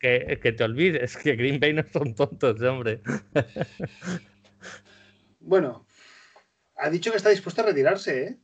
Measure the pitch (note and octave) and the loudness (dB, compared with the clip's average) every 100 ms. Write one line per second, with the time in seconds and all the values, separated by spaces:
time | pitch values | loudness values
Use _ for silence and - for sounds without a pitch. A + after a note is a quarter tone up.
0 | B2+ B2 - - B2 A2+ A2+ A#2+ F#3 D3+ | 2 2 0 -2 0 0 -2 2 0 0
1 | B2 - - A#2 C3 C#3 D3 D3+ D3+ E3 | -4 -4 -2 0 0 2 2 0 -2 -2
2 | C#3 A2 C#3 - C3 G#2+ B2 C3 A#2 A2+ | -4 -2 -2 0 0 2 0 -2 -4 -6
3 | - D3 - D3 A#2 - E3+ - F#3+ - | -6 -8 -4 -4 -4 -6 -10 -8 -12 -10
4 | F3+ F3 - _ _ _ - - _ - | -10 -10 -10 _ _ _ -20 -20 _ -20
5 | - _ _ _ - F#3 C#3 - _ _ | -20 _ _ _ 2 2 2 -6 _ _
6 | - - - _ _ _ _ - D3 E3+ | -20 -20 -20 _ _ _ _ -6 -4 -2
7 | A3 G#3+ G#3 G3 E3+ E3 A3 D3+ C#3 G3 | -2 2 4 4 0 -2 0 4 2 2
8 | - C3 E3+ C4 | -2 -4 -4 -10